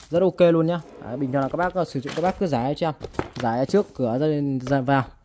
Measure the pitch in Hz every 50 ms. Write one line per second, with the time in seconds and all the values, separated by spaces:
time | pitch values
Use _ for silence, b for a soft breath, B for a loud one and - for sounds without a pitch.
0 | - - 156 175 190 180 - - 180 170 165 165 160 165 175 165 - - - -
1 | - 104 120 139 143 127 131 139 135 131 - 160 175 180 180 185 160 - - 139
2 | 120 139 135 160 165 185 190 - 208 165 139 117 120 135 151 - 175 156 143 -
3 | - - - - - - - - 127 117 117 123 135 - - 202 202 - - -
4 | 127 113 117 131 156 156 147 147 143 139 135 127 127 127 143 139 127 135 139 135
5 | 117 - - - -